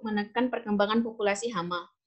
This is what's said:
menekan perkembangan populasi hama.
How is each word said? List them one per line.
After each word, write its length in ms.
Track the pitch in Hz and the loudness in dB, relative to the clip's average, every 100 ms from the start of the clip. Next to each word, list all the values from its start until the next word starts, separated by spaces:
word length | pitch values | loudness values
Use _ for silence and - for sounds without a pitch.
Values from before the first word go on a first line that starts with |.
| 220 | -2
menekan 400 | 208 208 233 254 | -2 0 0 0
perkembangan 560 | 247 220 208 202 220 | -2 0 2 4 2
populasi 480 | 233 226 202 202 233 | 0 0 0 0 -2
hama. 400 | 208 175 175 170 _ | -4 -4 -4 -8 _